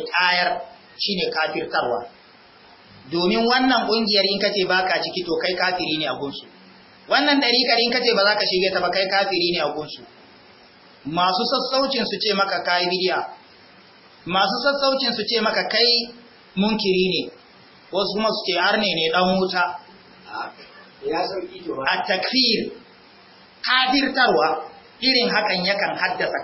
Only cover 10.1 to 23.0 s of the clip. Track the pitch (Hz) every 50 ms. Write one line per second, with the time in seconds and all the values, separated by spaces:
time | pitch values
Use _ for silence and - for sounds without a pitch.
10.1 | - - - - - - - - - - - - - - - - - - - 139
11.1 | 160 175 180 - - - 233 - 277 254 - - 269 269 269 269 262 233 208 -
12.1 | 202 190 - 214 196 196 196 190 185 170 - 180 175 180 180 175 185 180 180 170
13.1 | 160 131 - - - - - - - - - - - - - - - - - -
14.1 | - - - 165 175 190 208 - 247 247 277 285 285 277 277 269 269 269 269 233
15.1 | 233 220 208 226 233 220 214 214 214 202 190 - - 220 240 240 240 240 233 233
16.1 | - - - - - - - - - 185 208 214 220 208 202 190 185 180 185 185
17.1 | 165 147 - - - - - - - - - - - - - - 170 190 208 202
18.1 | 190 208 220 214 - - - 190 175 175 180 196 233 220 214 190 165 165 160 160
19.1 | 160 180 185 185 185 185 185 185 185 180 175 - - - - - - - - -
20.1 | - - - - - - - - - - - - - - - - - - 135 143
21.1 | 165 180 180 180 185 180 170 - 190 185 170 160 - 135 135 175 185 180 - -
22.1 | 190 190 - - 254 262 254 233 220 - - - - - - - - -